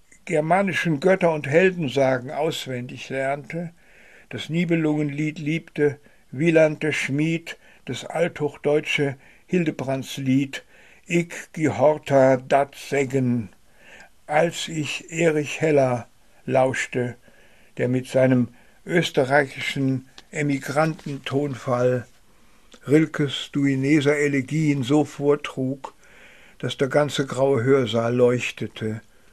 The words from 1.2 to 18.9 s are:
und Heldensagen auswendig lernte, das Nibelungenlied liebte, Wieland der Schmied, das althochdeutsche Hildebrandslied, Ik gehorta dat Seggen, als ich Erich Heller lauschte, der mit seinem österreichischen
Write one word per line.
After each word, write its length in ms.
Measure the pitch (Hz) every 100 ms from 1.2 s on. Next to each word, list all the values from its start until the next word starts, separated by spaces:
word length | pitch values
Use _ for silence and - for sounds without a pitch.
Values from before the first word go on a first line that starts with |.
| 170
und 120 | 156 135
Heldensagen 880 | 160 190 180 143 135 131 131 123
auswendig 800 | 139 160 - 131 123 123 131 -
lernte, 640 | 131 135 143 139 165 175 - _ - - - -
das 180 | 120 -
Nibelungenlied 920 | 165 175 165 156 151 151 139 151 151
liebte, 600 | 147 165 - - 147 135 _ _ _
Wieland 520 | 127 170 160 156 151
der 100 | 156
Schmied, 640 | 135 - 139 160 165 165 - _ -
das 220 | - 127 -
althochdeutsche 1120 | 160 170 - 147 - 151 151 156 - 139 131 - - _
Hildebrandslied, 1160 | 180 156 151 135 135 123 - 135 131 135 - - - - - -
Ik 440 | 170 170 - -
gehorta 840 | - 151 104 143 151 - 139 131 131
dat 380 | 127 139 143 -
Seggen, 760 | - 139 131 135 127 120 98 - _ _ - - - _ -
als 440 | 151 170 - -
ich 420 | 160 139 - -
Erich 480 | 165 170 151 139 -
Heller 480 | 156 143 131 123 - _ _ _ -
lauschte, 720 | 127 131 127 - 131 123 113 - - - _ _ -
der 140 | 123
mit 180 | 127 127
seinem 400 | 135 131 127 120 - _ _
österreichischen 1200 | -